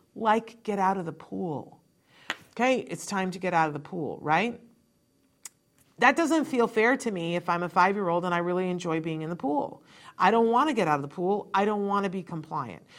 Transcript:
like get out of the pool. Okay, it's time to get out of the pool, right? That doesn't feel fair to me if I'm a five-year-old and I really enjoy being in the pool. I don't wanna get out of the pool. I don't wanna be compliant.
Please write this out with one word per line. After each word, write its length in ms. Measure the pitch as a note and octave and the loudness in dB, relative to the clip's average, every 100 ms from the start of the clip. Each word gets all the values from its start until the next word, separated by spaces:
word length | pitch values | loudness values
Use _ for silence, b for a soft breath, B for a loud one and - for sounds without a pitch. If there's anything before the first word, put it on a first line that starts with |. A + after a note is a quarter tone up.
| b - | b -4
like 460 | A3 A3 A3+ - | 0 0 -2 -12
get 140 | - G3+ | -6 0
out 200 | F#3+ G3 | 0 0
of 80 | E3 | -4
the 80 | |
pool. 680 | - - F#3+ F#3 C#3 - - _ _ B B B B B | -10 -12 -8 -6 -6 -10 -20 _ _ B B B B B
Okay, 280 | - B3 C4 | 0 2 2
it's 260 | - E3 - | -2 -10 -6
time 260 | G3 F#3 | -4 -2
to 80 | F3+ | -4
get 140 | F#3 | 0
out 140 | E3+ D#3+ | 2 2
of 60 | |
the 60 | D3 | 0
pool, 400 | C#3+ F3+ C3+ - | -10 -8 -6 -6
right? 380 | D3+ D#3+ A#3 A#3+ - _ _ _ _ _ _ _ - _ _ _ _ - | 0 0 0 -4 -16 _ _ _ _ _ _ _ -20 _ _ _ _ 2
That 160 | A#3+ C#4 | 4 6
doesn't 300 | D#4+ D#4+ - | 4 2 2
feel 220 | B3 A3+ | 2 2
fair 300 | A3 A3 C4+ | 2 2 2
to 140 | A#3+ | -2
me 240 | F#3+ E3 F3 | -4 -4 -4
if 120 | F3 | -2
I'm 160 | F3 | -2
a 60 | F3 | 0
five-year-old 560 | F#3+ F#3 G3+ F3+ F3 F3+ | 4 4 4 0 0 0
and 80 | |
I 60 | F3 | 0
really 300 | F3 F3+ F#3 | 0 0 -2
enjoy 300 | F3+ F3 D#3+ | -2 -2 -2
being 220 | E3 D#3+ | -4 -6
in 80 | D#3 | -6
the 60 | F3 | -6
pool. 460 | C4+ C#4+ - - B B B B | -4 -2 -4 -8 B B B B
I 140 | F#3 | 4
don't 180 | A#3 A3+ | 4 4
wanna 240 | A#3 D4+ | 4 2
get 140 | A3+ E3+ | 2 2
out 80 | D3 | 0
of 80 | |
the 40 | C#3 | -2
pool. 420 | - F3+ G#3 - | -4 -2 -2 -2
I 100 | G3 | 0
don't 240 | G3+ G#3 G3+ | 0 0 -2
wanna 220 | G3+ G3 | -2 -2
be 140 | F#3 | -6
compliant. 600 | E3+ E3+ D3+ D#3 A#2+ E2 - | -8 -10 -8 -8 -8 -12 -18